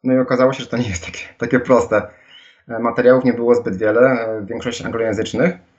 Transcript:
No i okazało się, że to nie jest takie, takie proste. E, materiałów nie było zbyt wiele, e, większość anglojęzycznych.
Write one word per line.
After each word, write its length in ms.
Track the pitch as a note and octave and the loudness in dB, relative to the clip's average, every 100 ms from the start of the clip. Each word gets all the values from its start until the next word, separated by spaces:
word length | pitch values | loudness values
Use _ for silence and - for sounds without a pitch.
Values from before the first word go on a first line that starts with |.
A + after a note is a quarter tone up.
No 100 | B2+ | 0
i 40 | C3 | 0
okazało 360 | B2+ B2+ C3 | 0 2 2
się, 100 | C3+ | 0
że 60 | A#2 | -6
to 80 | A#2+ | -4
nie 120 | A2+ | -4
jest 160 | F2+ - | -6 -10
takie, 140 | - - _ | -16 -18 _
takie 220 | C#3+ B2+ | -2 -2
proste. 420 | B2+ A#2+ - G#2+ - - _ - - _ - | 2 2 4 0 -2 -18 _ -20 -20 _ -12
E, 120 | A2+ | -4
materiałów 440 | A#2 A#2 B2 C3 | -2 2 4 6
nie 100 | B2+ | 4
było 220 | A#2 A#2+ A#2+ | 0 2 2
zbyt 220 | A#2 F#2 | 0 -2
wiele, 240 | G#2+ A2 | 0 4
e, 440 | C3 A#2+ A2+ A2 G2+ | 4 2 -4 -6 -8
większość 360 | A#2 B2 A#2 A#2 | -8 -8 -8 -8
anglojęzycznych. 680 | A2+ A2+ G#2 G#2+ A2+ E3 F3 _ | -4 -2 -2 -4 0 -2 -2 _